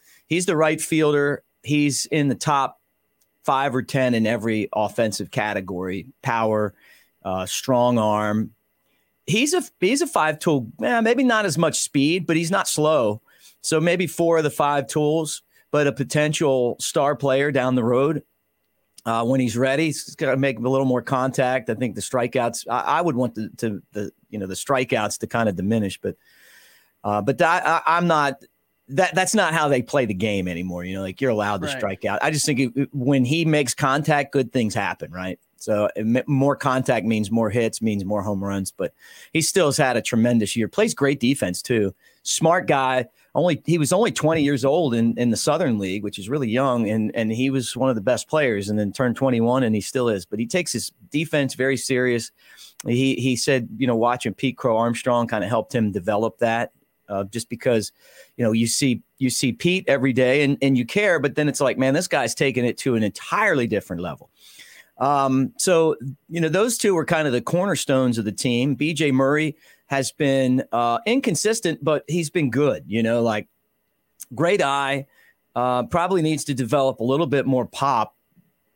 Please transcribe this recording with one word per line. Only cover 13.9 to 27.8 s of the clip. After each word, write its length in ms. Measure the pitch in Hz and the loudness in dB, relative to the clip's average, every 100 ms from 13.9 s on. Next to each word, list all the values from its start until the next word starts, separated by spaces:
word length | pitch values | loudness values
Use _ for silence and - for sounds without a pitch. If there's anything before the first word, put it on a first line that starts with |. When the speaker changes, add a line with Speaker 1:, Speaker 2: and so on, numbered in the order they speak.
| 175 180 | 0 -2
Speaker 1:
four 300 | - 170 165 | 0 2 2
of 80 | 147 | 2
the 40 | |
five 380 | - 143 147 - | 0 0 0 -2
tools, 540 | 151 147 156 156 - _ _ _ | 0 0 0 -2 -8 _ _ _
but 160 | 147 143 | 0 0
a 60 | |
potential 840 | 131 131 151 151 147 151 131 120 - | 0 -2 0 0 0 2 2 0 -2
star 340 | - 160 143 147 | -4 0 0 0
player 340 | 139 131 143 | 0 2 2
down 240 | 135 127 127 | 0 0 2
the 80 | |
road. 400 | 117 123 143 156 - _ _ _ _ _ _ - - | 2 2 2 -2 -6 _ _ _ _ _ _ -12 -4
Uh, 180 | 113 | -2
when 160 | 117 135 | 2 2
he's 180 | 123 110 | 0 0
ready, 280 | 131 139 160 | 0 2 0
he's 280 | 143 - - | -2 -10 -4
gotta 200 | 147 131 | -2 0
make 240 | 139 113 | 0 0
a 20 | |
little 240 | 123 135 135 | 0 0 2
more 160 | 127 | 0
contact. 680 | 120 135 131 127 127 127 117 | 0 -2 0 0 0 0 -2
I 40 | |
think 220 | 107 120 104 | -4 -4 -6
the 60 | |
strikeouts, 640 | - 127 123 127 117 117 - | -4 -2 -2 0 -2 -4 -6
I, 120 | 120 | -4
I 200 | - 151 | 0 0
would 140 | 170 123 | 0 0
want 180 | 123 | -2
the, 160 | 110 107 - | -4 -10 -6
to, 240 | 117 101 - | -6 -6 -10
the, 180 | 104 101 _ - | -10 -10 _ -14
you 80 | 107 | -10
know, 80 | 95 | -8
the 100 | 92 | -8
strikeouts 640 | - 135 127 120 104 - | -2 -2 0 0 -2 -4
to 80 | 117 | -4
kinda 260 | 120 110 | 0 0
diminish, 460 | 90 95 113 101 - | 0 0 0 0 -4
but, 180 | 98 - _ _ - - - _ _ _ 104 | -8 -8 _ _ -20 -20 -20 _ _ _ -2
uh, 160 | 104 | 0
but 200 | 104 131 | 0 2
I, 180 | 165 175 | 2 2
I, 380 | - 165 | 2 0